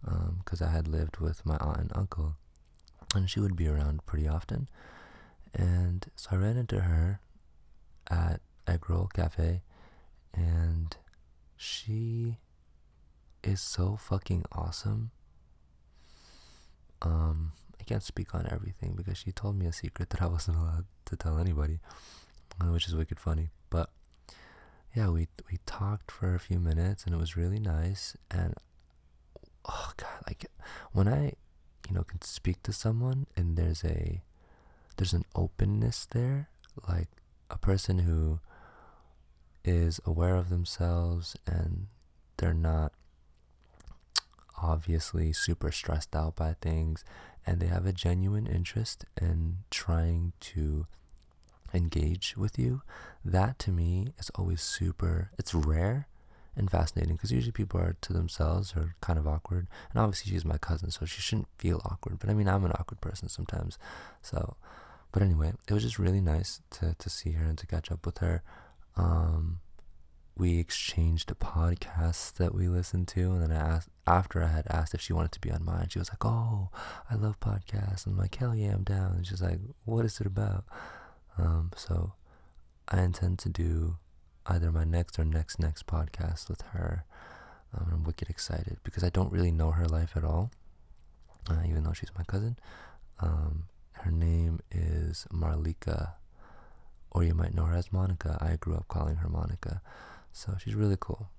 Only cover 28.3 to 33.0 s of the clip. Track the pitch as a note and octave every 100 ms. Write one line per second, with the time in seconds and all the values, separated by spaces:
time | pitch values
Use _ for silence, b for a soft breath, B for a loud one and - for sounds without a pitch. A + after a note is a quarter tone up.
28.3 | F2 E2+ D#2+ - - - _ _ - -
29.3 | - - - - - - - - - -
30.3 | - - - B B B - G2 C3+ C#3+
31.3 | - - - - - - F#2 E2+ F2 -
32.3 | - - F2+ - G2+ A2 A2+